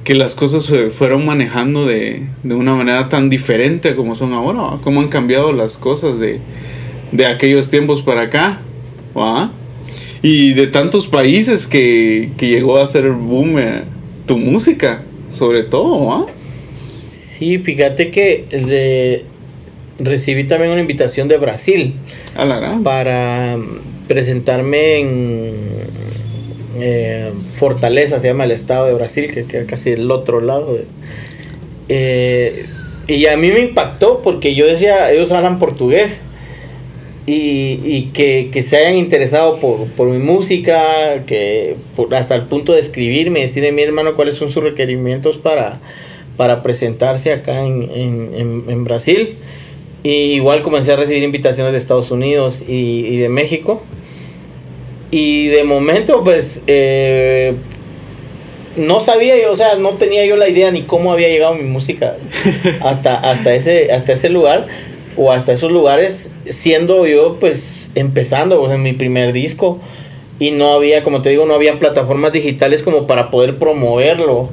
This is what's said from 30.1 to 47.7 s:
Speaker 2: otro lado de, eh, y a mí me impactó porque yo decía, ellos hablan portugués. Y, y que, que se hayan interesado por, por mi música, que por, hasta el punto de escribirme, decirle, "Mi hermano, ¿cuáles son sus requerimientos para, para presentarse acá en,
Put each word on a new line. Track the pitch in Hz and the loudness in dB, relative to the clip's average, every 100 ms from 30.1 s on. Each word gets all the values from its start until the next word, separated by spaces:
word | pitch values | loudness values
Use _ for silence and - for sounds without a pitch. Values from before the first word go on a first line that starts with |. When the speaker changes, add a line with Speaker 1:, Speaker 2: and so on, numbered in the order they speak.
Speaker 2:
otro | 131 131 120 | -2 0 0
lado | 120 139 151 | 0 -2 -4
de, | 117 - - - - - - - - - - - | -6 -8 -16 -16 -14 -16 -16 -18 -18 -18 -18 -4
eh, | 135 131 127 123 123 120 - - - - - - | -2 2 2 2 2 0 -4 -12 -14 -14 -12 -2
y | 147 151 | 2 4
a | 151 | 4
mí | 170 | 4
me | 214 | 4
impactó | 247 - 143 - 208 247 | 2 0 -2 2 2 4
porque | 208 143 143 | 0 0 -2
yo | 139 151 | 4 4
decía, | 165 202 196 139 | 4 4 4 4
ellos | 151 170 | 4 4
hablan | 175 175 180 | 2 0 0
portugués. | 160 135 123 165 208 - - - - - - - - - - - - | -2 0 2 2 2 -4 -16 -18 -18 -18 -18 -18 -18 -18 -18 -12 -4
Y, | 151 147 139 135 131 | -2 0 -2 -2 -4
y | 135 139 131 | -4 -4 -4
que, | 143 143 131 123 | 0 2 2 -2
que | 139 | -4
se | 123 147 | 2 4
hayan | 160 185 | 4 2
interesado | 175 156 127 151 165 160 | 2 2 2 2 2 2
por, | 135 110 113 | 0 -2 -4
por | - 123 | 0 0
mi | 127 | 2
música, | 139 185 185 180 170 165 156 156 156 143 127 | 2 2 2 0 2 2 2 2 0 -2 -2
que | 110 101 107 87 - - | -2 0 -2 -2 -6 -8
por, | - 117 | -4 -2
hasta | 131 123 | -2 0
el | 123 | -2
punto | 123 143 143 | -2 -4 2
de | 165 | 2
escribirme, | 147 135 120 135 170 165 | 2 -4 -2 0 0 0
decirle, | 131 131 147 | -2 0 0
"Mi | 147 | 2
hermano, | 147 151 156 156 | 0 0 0 0
¿cuáles | 143 143 | -2 -2
son | 147 | -4
sus | 147 | -2
requerimientos | 151 147 131 127 127 131 151 156 | -2 -2 -4 -2 -4 -2 -2 -2
para, | 165 151 110 131 - - - - - - | -2 -2 -2 -8 -18 -20 -20 -20 -16 -2
para | 123 120 | 0 2
presentarse | 127 123 117 113 127 131 156 | -2 -2 -4 -2 -2 0 -2
acá | 139 135 131 | -4 -4 -4
en, | 135 | -2